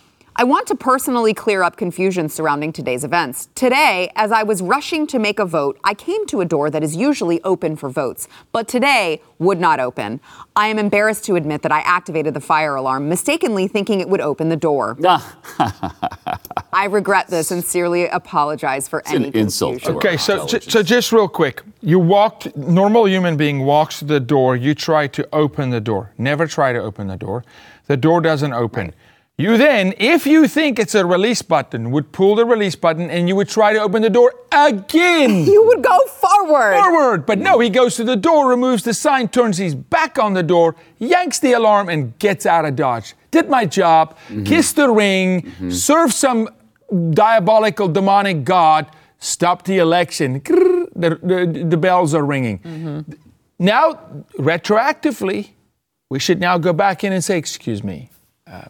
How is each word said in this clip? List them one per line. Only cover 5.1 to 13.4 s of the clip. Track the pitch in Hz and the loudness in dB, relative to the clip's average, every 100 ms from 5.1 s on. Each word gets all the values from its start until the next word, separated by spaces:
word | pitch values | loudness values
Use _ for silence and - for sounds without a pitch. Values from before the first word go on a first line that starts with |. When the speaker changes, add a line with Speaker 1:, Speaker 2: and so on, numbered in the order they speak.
| 262 | -2
Speaker 1:
make | 208 214 | -2 -2
a | 190 | -2
vote, | 160 139 - | -2 -4 -4
I | 196 | -6
came | 208 - 427 415 | -6 -6 -6 -4
to | 247 | -4
a | 170 | -2
door | 156 147 | -2 -2
that | 147 | -4
is | 151 160 | -4 -2
usually | 269 277 180 170 | -2 -2 -2 -2
open | 190 180 165 156 | -2 -4 -4 -6
for | 139 | -8
votes, | 127 131 95 - - _ | -6 -6 -8 -16 -20 _
but | - 214 | -8 -4
today | 247 277 254 180 151 _ - | -2 0 0 0 -6 _ -4
would | 175 180 | -2 0
not | 170 147 | 0 0
open. | 127 123 107 120 _ - - 208 | -2 -4 -8 -10 _ -20 -6 -2
I | 214 | 0
am | 220 | 0
embarrassed | 208 202 214 214 - | 0 0 0 -2 -2
to | 180 | -2
admit | 151 147 | -2 -4
that | 160 | -2
I | 151 | -2
activated | - 180 - 160 151 | 0 -2 -2 -4 -4
the | 143 | -4
fire | - 156 156 135 | -2 0 0 -4
alarm, | 131 131 143 | -4 -4 -2
mistakenly | 175 - 330 | -4 -2 -2